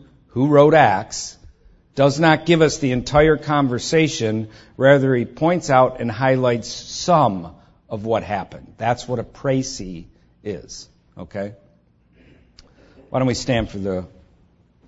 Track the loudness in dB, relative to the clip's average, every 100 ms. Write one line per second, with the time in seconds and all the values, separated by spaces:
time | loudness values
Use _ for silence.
0 | -20 _ _ -2 4 6 6 6 4 2
1 | -4 -12 -14 -16 -20 _ _ _ _ 0
2 | 0 2 2 2 2 2 2 2 -2 -2
3 | 0 4 4 2 0 0 0 -2 -2 0
4 | 0 -2 -4 -4 -6 -14 -16 0 4 4
5 | 4 0 -2 -2 -2 0 2 4 4 0
6 | -8 -2 0 2 0 -2 -6 -14 -14 -8
7 | 0 2 2 0 -8 -18 _ _ _ -10
8 | -4 -4 -2 -6 -8 -16 -20 -6 -4 -4
9 | -4 -8 -8 -8 -4 -2 -4 -10 -12 -14
10 | -18 _ _ _ -12 -12 -14 -20 -20 _
11 | _ -20 -14 -12 -12 -14 _ _ _ _
12 | _ _ _ _ _ _ _ _ _ _
13 | _ -4 -2 -2 -2 -2 -4 -6 -6 -6
14 | -8 -18 _ _ _ _ _ _